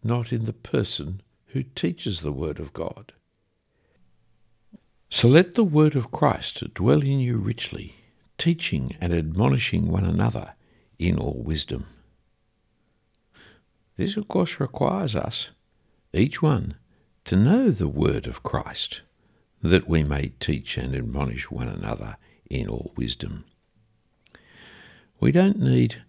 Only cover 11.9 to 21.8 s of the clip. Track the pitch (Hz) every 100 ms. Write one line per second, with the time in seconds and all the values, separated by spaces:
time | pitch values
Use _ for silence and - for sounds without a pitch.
11.9 | - _ _ _ _ _ _ _ _ _
12.9 | _ _ _ _ _ - _ _ _ _
13.9 | - 190 202 202 - 175 - 139 - -
14.9 | 190 170 107 - - - _ _ _ _
15.9 | _ _ - 117 - 156 139 82 78 _
16.9 | _ _ _ - 95 113 220 262 110 82
17.9 | 71 76 - - - - - - - -
18.9 | - - _ _ _ _ _ - 92 -
19.9 | 82 73 71 71 - - 73 - - 64
20.9 | 67 58 64 69 60 - 62 60 50